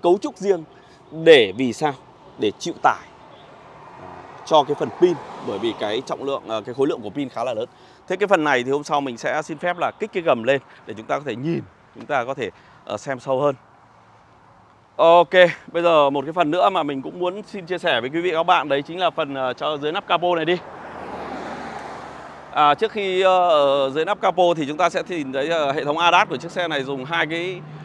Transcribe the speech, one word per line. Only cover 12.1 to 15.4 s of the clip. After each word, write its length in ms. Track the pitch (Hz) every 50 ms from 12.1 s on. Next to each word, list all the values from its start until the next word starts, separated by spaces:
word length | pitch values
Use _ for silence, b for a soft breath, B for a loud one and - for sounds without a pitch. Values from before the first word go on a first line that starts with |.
| 147 131 117
có 80 | 127 139
thể, 160 | 143 117 92 b b b b b b -
ờ, 120 | - 117
xem 220 | 104 - 143 135 123
sâu 220 | - 139 135 127
hơn. 140 | 147 143 135 120 _ _ _ _ _ _ _ _ _ _ _ _ _ _ _ _ _ _ _ _ _ _ _ _ _ _ _
Ok, 340 | - 156 165 170 175 170 - - 185